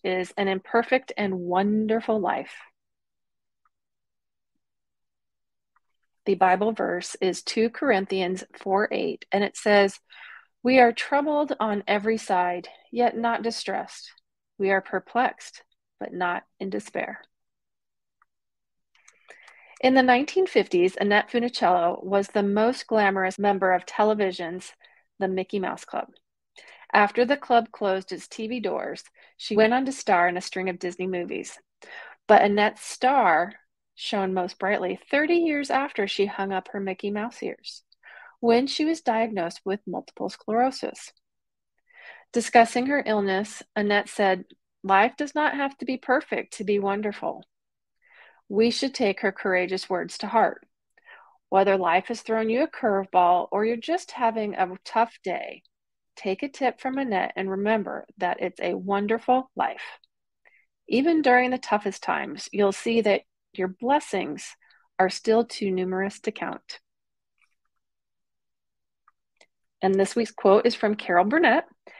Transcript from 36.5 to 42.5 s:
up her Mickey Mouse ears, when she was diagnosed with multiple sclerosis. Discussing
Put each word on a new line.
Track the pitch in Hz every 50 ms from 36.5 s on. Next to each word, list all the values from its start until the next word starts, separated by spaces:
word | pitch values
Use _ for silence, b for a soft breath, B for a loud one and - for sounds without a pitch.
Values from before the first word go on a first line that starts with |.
| 190
up | 185 - -
her | - 202
Mickey | 196 190 185 - - 202
Mouse | 208 208 214 240 - - -
ears, | 165 170 - - - - - _ _ _ _ B B B B B B B B
when | 240 233 233 240 269
she | 269 - - 302
was | 311 330 320
diagnosed | - 254 220 220 226 233 220 190 165 170 - - -
with | 196 196 208 -
multiple | 185 175 - - - - - - 185
sclerosis. | - - - - 214 233 254 269 269 - - - - - - - _ _ _ _ _ _ _ _ _ _ _ _ _ B B B B B B B B B B B -
Discussing | 240 220 -